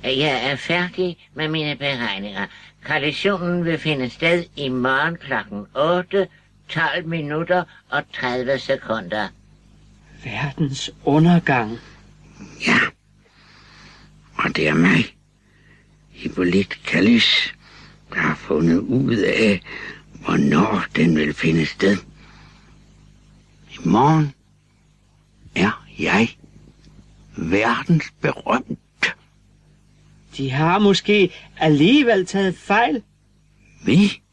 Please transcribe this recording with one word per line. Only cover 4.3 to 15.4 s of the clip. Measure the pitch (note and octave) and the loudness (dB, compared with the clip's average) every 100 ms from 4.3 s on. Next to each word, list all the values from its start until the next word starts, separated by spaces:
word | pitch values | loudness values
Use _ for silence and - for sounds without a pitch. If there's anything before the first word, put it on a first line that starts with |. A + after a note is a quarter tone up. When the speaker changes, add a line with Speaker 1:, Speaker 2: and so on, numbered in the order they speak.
| F3 E3+ - | 0 -2 -8
Speaker 1:
i | C#3 | -6
morgen | B2+ B2+ C3 D#3 E3+ | -2 0 0 -2 -4
klokken | C#3 B2 G#2 G#2 G2+ - | -6 -6 -6 -12 -10 -2
otte, | D#3 F3+ F3+ G3 F#3 _ _ _ _ | 0 0 0 -2 -2 _ _ _ _
tolv | - D#3+ D#3 E3 | -4 -2 -2 -6
minutter | E3 D3 D3+ E3 F3+ E3+ - _ | -6 -4 -6 0 -2 -2 -12 _
og | C#3 - | -6 -6
tredive | - B2+ B2+ B2 C3+ | -8 -4 -4 -2 -4
sekunder. | - C3+ - A2+ F2+ G#2+ G2 - _ _ _ - _ _ - - | -2 -6 -4 -6 -4 -6 -6 -10 _ _ _ -20 _ _ -20 -18
Speaker 2:
Verdens | C3 G#2+ C#3 - D3 C3+ - - | -12 -8 -8 -4 -4 -4 -10 -8
undergang. | - D3 E3 E3+ - C3 A2 A#2 - - - _ - - - - - | 0 4 6 4 2 -2 -2 -8 -16 -20 -20 _ -20 -20 -20 -8 -2
Speaker 3:
Ja. | B5+ - _ _ _ _ _ _ - - - - - - - _ - | 0 0 _ _ _ _ _ _ -20 -20 -20 -20 -20 -20 -20 _ -6
Og | B1+ - | -4 -2
det | D2+ | 0
er | |
mig, | D#2 F2+ - - _ _ _ | 2 4 2 0 _ _ _